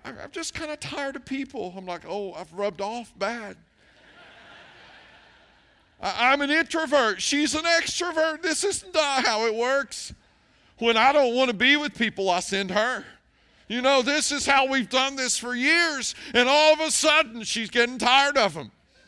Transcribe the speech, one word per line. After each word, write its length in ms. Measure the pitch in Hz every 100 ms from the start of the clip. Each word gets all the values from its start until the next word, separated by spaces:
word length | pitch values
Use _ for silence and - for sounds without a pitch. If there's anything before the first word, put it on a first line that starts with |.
| -
I'm 260 | 226 -
just 220 | - 320
kinda 240 | - 311 302
tired 400 | - 294 277 269
of 80 | -
people." 480 | 269 269 254 180 185
I'm 120 | 185
like, 160 | 175 -
"Oh, 260 | 196 196
I've 200 | 156 170
rubbed 280 | 170 202 165
off 300 | 196 240 220 -
bad." 400 | 196 233 208 180 _ _ _ _ - - - - - - - - - - - - - _ _ _ _ _ _ _
I, 340 | 190 185 247
I'm 80 | 285
an 100 | 285
introvert. 680 | 311 320 330 311 285 226 185
She's 360 | - 285 294 311
an 80 |
extrovert. 800 | 330 330 - - 349 320 320 311
This 200 | 339 302
is 220 | 392 - 381
not 320 | 349 294 269 247
how 220 | 220 226
it 80 | 220
works. 580 | 247 277 254 - - - _ _ _ _ _ -
When 200 | 233 226
I 160 | 254
don't 200 | 294 254
wanna 200 | 240 262
be 240 | 202 254 294
with 200 | 294 -
people, 320 | 226 - 190
I 120 | 175
send 280 | - 196 196
her. 360 | 190 233 240 - - _ _ _ _ -
You 140 | 233
know, 220 | 262 269
this 280 | 240 294 -
is 140 | 285 -
how 220 | 269 269
we've 220 | 269 226
done 260 | 254 269 277
this 200 | 254 -
for 200 | 240 247
years, 580 | 269 339 339 277 226 - - 233
and 120 | 247
all 260 | 294 311
of 60 | 311
a 120 | 311
sudden, 500 | - 311 302 302 226
she's 280 | 214 226 220
getting 260 | 240 240 254
tired 400 | 240 262 285 285
of 180 | 208 156
'em. 160 | 113 _ _ _